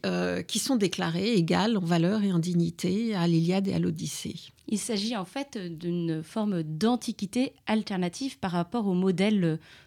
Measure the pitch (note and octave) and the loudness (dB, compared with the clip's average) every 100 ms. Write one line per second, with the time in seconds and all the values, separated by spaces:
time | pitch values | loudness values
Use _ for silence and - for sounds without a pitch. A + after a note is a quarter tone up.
0 | F#3+ F3+ F3+ F3 E3+ G#3 - B3+ F#3+ - | -2 0 0 -2 -4 -4 0 2 2 0
1 | F3 E3+ G3+ A3 E3 F3 G#3 A3 E3+ E3+ | -2 0 2 2 4 2 2 0 2 4
2 | E3+ G#3+ G3+ F3 E3+ F3 E3 - F3+ G3 | 4 2 2 2 2 2 0 -2 -2 0
3 | A#3 G3+ E3+ E3 E3 F#3+ G3 F3 F3 D#3+ | 0 0 4 4 4 2 2 0 0 -2
4 | D#3 - E3 - - _ - G#3 - G#3 | -6 -8 -8 -10 -16 _ -6 -4 -2 -4
5 | G#3+ A#3 F3 C4+ C#4 A3 F3 D#3+ F3 F3 | -2 -4 -6 -8 -8 -8 -8 -6 -2 -2
6 | E3 D#3+ D#3+ A3+ G#3 F3+ D#3 D#3 A3 B3 | 0 -4 -4 -2 0 0 -2 0 2 2
7 | - - F#3+ B3 C4 - - A3 G#3 F#3+ | -2 -6 -4 -2 -2 -4 -2 -2 0 -2
8 | F3 - C4+ - F#3+ F3 E3+ A#3+ G3+ F3+ | -2 -2 -8 -4 -2 -2 -2 -2 0 2
9 | F#3+ F3 G3+ G#3 E3+ D#3+ - - | 2 2 2 4 2 0 -6 -20